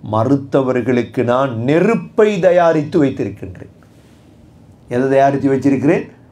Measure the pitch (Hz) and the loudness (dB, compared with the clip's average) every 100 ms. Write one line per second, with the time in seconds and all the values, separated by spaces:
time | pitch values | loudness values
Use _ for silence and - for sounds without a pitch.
0 | - 104 123 139 139 139 127 127 113 123 | -4 -2 0 0 0 -2 0 -2 0 -2
1 | 104 127 120 123 135 113 123 156 175 233 | -2 -4 0 0 -2 -4 0 2 2 0
2 | 170 - 214 202 180 175 170 160 147 180 | -4 0 0 2 2 4 2 0 -2 0
3 | 139 - 104 101 92 87 - - - - | 0 -2 -8 -8 -16 -16 -20 -20 -20 -20
4 | _ - - - - - - - - 120 | _ -20 -20 -20 -20 -20 -20 -20 -6 -2
5 | 135 135 139 139 139 135 139 131 139 202 | 2 4 4 2 0 0 2 2 2 0
6 | - - - | -4 -18 -20